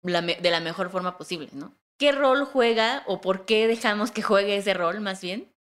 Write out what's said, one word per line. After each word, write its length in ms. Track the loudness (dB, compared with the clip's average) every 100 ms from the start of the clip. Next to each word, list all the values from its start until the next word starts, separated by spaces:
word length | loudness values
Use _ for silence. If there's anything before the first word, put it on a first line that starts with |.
la 180 | 0 0
me-, 140 | 0 0
de 160 | 2
la 80 | 0
mejor 300 | -2 -6 -4
forma 280 | -4 -6 -8
posible, 320 | -10 -10 -10
¿no? 240 | -14 -16 _ _ _
¿Qué 160 | 2
rol 320 | 4 4 2 2
juega 580 | 2 2 4 0 -2 -4
o 120 | -4
por 260 | 0 -2 2
qué 220 | 2 2
dejamos 440 | 2 0 0 -2
que 100 | -2
juegue 340 | 2 2 2 0
ese 180 | 0
rol, 280 | 0 0 -2
más 200 | -6 -6
bien 300 | -8 -8 -12 _